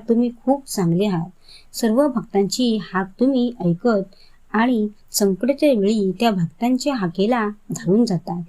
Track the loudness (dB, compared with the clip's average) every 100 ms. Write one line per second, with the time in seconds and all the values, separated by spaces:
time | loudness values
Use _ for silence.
0 | 0 0 0 -2 -2 -2 -2 -2 0 0
1 | 0 -2 -6 -12 -20 -20 -18 -4 0 2
2 | 2 0 -4 -2 0 0 0 -2 -4 -6
3 | -6 -2 0 2 -2 -2 -2 0 0 0
4 | -2 -12 -20 -20 -4 0 2 2 -2 -6
5 | -8 0 0 0 -2 2 2 4 2 2
6 | 0 0 0 0 -2 -2 -2 0 -2 -2
7 | -4 -2 0 0 -2 -6 -12 -8 0 2
8 | 2 -2 -4 -10